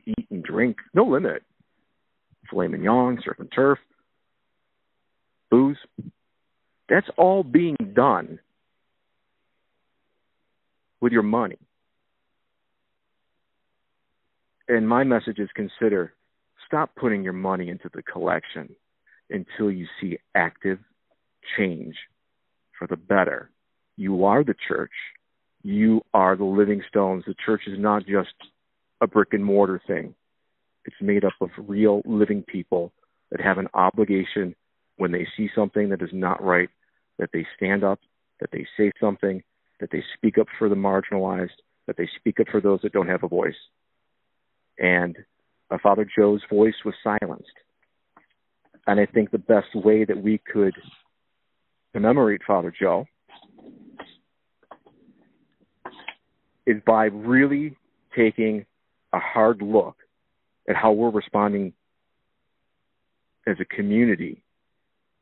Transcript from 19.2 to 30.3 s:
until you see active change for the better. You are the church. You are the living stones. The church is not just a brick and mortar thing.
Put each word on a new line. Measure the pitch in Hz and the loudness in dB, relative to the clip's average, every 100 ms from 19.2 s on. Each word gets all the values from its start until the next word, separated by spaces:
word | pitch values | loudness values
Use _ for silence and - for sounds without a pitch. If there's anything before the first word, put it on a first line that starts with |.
| - | -12
until | 98 87 - 104 | -10 -10 -4 -4
you | 92 82 - | -4 -8 -10
see | 95 82 _ | -10 -10 _
active | 98 85 - 95 95 _ _ _ _ _ _ - - | -2 -2 -4 -6 -6 _ _ _ _ _ _ -8 -4
change | 95 80 - 78 - _ _ _ _ _ _ - | -4 -4 -12 -16 -20 _ _ _ _ _ _ -14
for | 87 | -10
the | 85 | -8
better. | - 98 87 64 - _ _ _ _ - | -2 0 0 -2 -12 _ _ _ _ -10
You | 98 92 | -4 0
are | 98 123 | 2 4
the | 139 - - | 2 -2 -4
church. | - - - - _ _ _ _ _ | -6 -8 -12 -18 _ _ _ _ _
You | 101 104 110 110 - | -6 0 2 2 2
are | 101 92 95 | 2 4 2
the | |
living | 98 98 101 101 - | 0 2 2 0 -2
stones. | 107 95 95 87 | 0 0 -2 -8
The | - | -8
church | - 107 101 | -4 -4 -4
is | 98 | -4
not | 104 104 92 | 0 0 0
just | 98 90 - - _ _ _ _ - | -2 -2 -10 -20 _ _ _ _ -4
a | 107 | 0
brick | 107 98 | 2 2
and | 104 | 2
mortar | 101 101 98 92 - | 2 2 2 0 -4
thing. | 87 71 - _ | -6 -6 -14 _